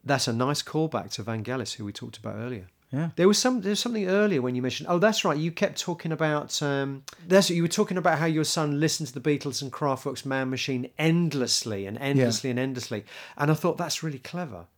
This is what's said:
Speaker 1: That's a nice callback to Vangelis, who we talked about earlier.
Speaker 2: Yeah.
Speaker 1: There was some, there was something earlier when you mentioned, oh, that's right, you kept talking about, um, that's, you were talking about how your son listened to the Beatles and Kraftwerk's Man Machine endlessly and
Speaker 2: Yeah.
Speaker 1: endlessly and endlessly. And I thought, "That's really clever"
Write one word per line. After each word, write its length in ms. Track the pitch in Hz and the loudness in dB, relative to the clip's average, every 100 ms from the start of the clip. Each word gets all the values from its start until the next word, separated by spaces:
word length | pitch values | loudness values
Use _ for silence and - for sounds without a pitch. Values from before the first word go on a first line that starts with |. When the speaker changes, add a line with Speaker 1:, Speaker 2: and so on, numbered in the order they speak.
Speaker 1:
That's 240 | - 139 127 | 0 0 0
a 60 | |
nice 300 | 113 131 147 | 0 0 -2
callback 480 | - 156 160 110 85 | -2 -2 -2 -2 -6
to 120 | - | -8
Vangelis, 500 | 104 113 107 131 104 - | -6 -6 -4 -6 -6 -8
who 100 | 104 | -10
we 80 | |
talked 240 | 104 117 107 | -10 -14 -12
about 160 | 110 104 | -10 -8
earlier. 300 | 120 117 92 _ _ | -8 -10 -14 _ _
Speaker 2:
Yeah. 200 | 135 165 - | -4 -4 6
Speaker 1:
There 100 | 185 | 6
was 100 | 208 | 6
some, 240 | 254 254 | 2 0
there 80 | 190 | 0
was 100 | 202 | -2
something 280 | 240 220 185 | -2 -2 2
earlier 340 | 196 208 156 | 2 4 2
when 140 | 123 123 | 0 0
you 60 | |
mentioned, 260 | 127 - 147 | -2 -4 0
oh, 80 | 175 | 4
that's 260 | 208 214 | 4 4
right, 140 | 185 147 | 0 2
you 140 | 165 | -2
kept 280 | 160 208 - | 0 -2 -2
talking 320 | - 165 170 | -6 -6 -4
about, 480 | 160 156 147 143 - | 0 0 0 -2 -4
um, 400 | 147 139 139 135 - - 170 | 0 0 -2 -6 -14 -18 4
that's, 240 | 190 190 | 6 6
you 100 | 175 | 2
were 60 | 165 | 2
talking 300 | - 208 185 | 0 0 2
about 200 | 170 151 | 2 2
how 80 | 165 | 2
your 180 | 156 | 2
son 360 | 147 - 151 143 | 0 0 0 2
listened 300 | 156 - 147 | 2 0 -4
to 40 | 139 | -2
the 20 | |
Beatles 400 | 156 143 143 123 | 0 0 -2 -6
and 100 | 139 | -8
Kraftwerk's 540 | - 147 131 139 127 135 | -2 -2 0 -4 -6 -2
Man 240 | 135 131 | -2 0
Machine 400 | 127 - 127 123 - | -2 -2 -2 -4 0
endlessly 880 | 156 170 170 139 120 - 117 101 98 | 4 4 2 0 0 0 0 -4 -4
and 120 | 113 | -4
Speaker 2:
Yeah. 60 | 139 | 2
Speaker 1:
endlessly 440 | 139 120 110 135 | 4 4 2 -2
and 80 | 123 | -2
endlessly. 480 | 135 127 - 107 - - - - | -2 -4 -6 -8 -8 -18 -16 0
And 140 | 143 | 2
I 20 | |
thought, 240 | 156 175 160 | 4 2 0
"That's 240 | 170 - | -4 -4
really 160 | 160 135 | -6 -8
clever" 480 | - 175 165 92 - | -10 -10 -10 -12 -16